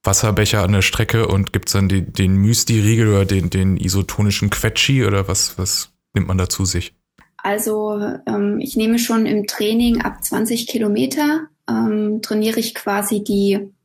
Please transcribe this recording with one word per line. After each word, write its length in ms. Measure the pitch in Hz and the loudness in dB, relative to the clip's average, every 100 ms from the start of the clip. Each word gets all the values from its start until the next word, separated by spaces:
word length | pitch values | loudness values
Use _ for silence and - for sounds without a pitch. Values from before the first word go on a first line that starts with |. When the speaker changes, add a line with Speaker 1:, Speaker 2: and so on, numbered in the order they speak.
| - | 2
Speaker 1:
Wasserbecher 560 | 98 110 98 104 104 | 2 2 2 2 2
an 100 | 92 | 2
der 100 | 101 | 2
Strecke 440 | 95 - 110 113 113 | 2 0 0 0 2
und 260 | 98 98 | 0 0
gibt's 180 | 101 - | -4 -2
dann 160 | 98 95 | 0 2
die, 140 | 98 | 0
den 340 | 92 - 92 98 | -2 0 2 4
Müsli-Riegel 720 | 101 123 - 110 104 113 110 | 4 2 2 2 4 4 4
oder 160 | 101 | 4
den, 240 | 98 98 85 | 2 0 0
den 300 | 95 95 90 | 0 2 0
isotonischen 720 | 95 95 92 - 104 101 104 | 0 -2 -2 0 0 0 -2
Quetschi 520 | - 117 - - 135 101 | 0 -2 0 0 2 2
oder 220 | 101 95 | 0 0
was, 280 | 95 - - | -2 -2 -4
was 360 | 90 - - _ _ | -4 -4 -6 _ _
nimmt 160 | 101 90 | -2 0
man 80 | 92 | 0
da 100 | 90 | 0
zu 200 | - 95 | -2 -2
sich? 280 | 87 - _ _ _ _ - | -2 -6 _ _ _ _ -8
Speaker 2:
Also, 600 | 196 208 220 214 214 208 208 - - | -4 -2 -2 -2 -2 -4 -4 -6 -4
ähm, 340 | 208 202 214 | -2 0 -2
ich 160 | - - | -2 0
nehme 220 | 220 233 | 2 0
schon 260 | 233 226 | 0 0
im 220 | 220 208 208 | 2 0 -2
Training 560 | - 208 226 240 233 | -4 0 2 2 2
ab 200 | - - | -2 -6
zwanzig 440 | - - 220 233 233 | -6 -2 -2 -2 -4
Kilometer, 800 | 233 214 208 262 302 294 311 311 _ - | -2 0 0 0 0 0 0 -4 _ -4
ähm, 540 | 226 226 214 214 214 | -2 0 0 -2 -4
trainiere 400 | - 214 220 226 | -2 -2 0 -2
ich 140 | 220 | -4
quasi 500 | - 220 202 208 208 | -6 -4 -4 -2 -4
die 460 | 208 202 202 196 202 _ | 0 0 2 0 -4 _